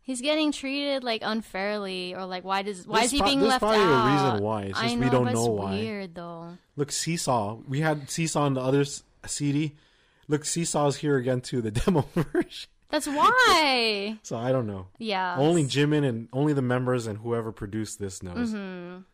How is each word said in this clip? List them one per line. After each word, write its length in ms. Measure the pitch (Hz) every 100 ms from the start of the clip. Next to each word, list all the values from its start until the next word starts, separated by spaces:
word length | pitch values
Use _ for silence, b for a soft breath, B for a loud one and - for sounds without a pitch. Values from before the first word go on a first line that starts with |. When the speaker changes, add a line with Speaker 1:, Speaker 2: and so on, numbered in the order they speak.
Speaker 1:
"He's 200 | - 254
getting 300 | 262 311 302
treated, 520 | - 269 277 285 269
like, 180 | 247 220
unfairly," 880 | 196 226 208 190 202 208 196 185 180 180
or, 100 | 185
like, 180 | 180
"Why 180 | 185 190
does, 260 | 196 185 -
why 120 | 220
Speaker 2:
There's 60 | 240
Speaker 1:
is 40 |
he 60 | 277
Speaker 2:
pro-, 80 | 262
Speaker 1:
being 120 | 277
Speaker 2:
there's 100 | 269
Speaker 1:
left 100 | 254
Speaker 2:
probably 180 | 208 220
Speaker 1:
out?" 240 | 226 - -
Speaker 2:
a 40 | 196 -
reason 120 | 220
why. 180 | 104 110
It's 140 | 98 -
Speaker 1:
I 40 |
Speaker 2:
just 120 | - 240
we 100 | 127
Speaker 1:
know, 60 |
Speaker 2:
don't 120 | 127 123
Speaker 1:
but 80 |
it's 80 | -
Speaker 2:
know 100 | 117
why. 200 | 104 98
Speaker 1:
weird, 440 | 98 220 208 190 175
though. 420 | 170 170 170 175 _ -
Speaker 2:
Look, 160 | 147
Seesaw. 680 | - 160 170 - 120 104 113 -
We 140 | 135
had 280 | 160 151 139
Seesaw 320 | - 160 156
on 100 | 143
the 80 | 131
other 200 | 127 139
s-, 220 | 139 - _ _ -
C 260 | - 143
D. 240 | 143 156 - b b b b -
Look, 160 | 147 147
Seesaw's 520 | 170 165 156 147 135
here 180 | 151 139
again, 240 | 123 127
too, 200 | - 127
the 100 | 110
<laughs> 80 | 110
demo 220 | - 170 -
version. 560 | - 147 359 - - - _ _
Speaker 1:
That's 180 | 302 302
why. 1080 | 285 359 508 466 349 302 254 226 202 202 220
Speaker 2:
<laughs> 40 |
So 140 | - 117
I 140 | 120
don't 140 | 131 110
know. 200 | 98 92 -
Speaker 1:
Yeah. 380 | 226 190 180 175
Speaker 2:
Only 260 | 147 175 135
Jimin 380 | 127 147 151 143
and 200 | 113 113
only 220 | 127 151
the 80 | 139
members 440 | 123 127 127 123 113
and 100 | 104
whoever 320 | 117 117 113
produced 480 | - 104 110 104 -
this 220 | 98 92
knows. 300 | 92 175 233
Speaker 1:
Mm-hmm. 460 | 214 190 185 175 180 190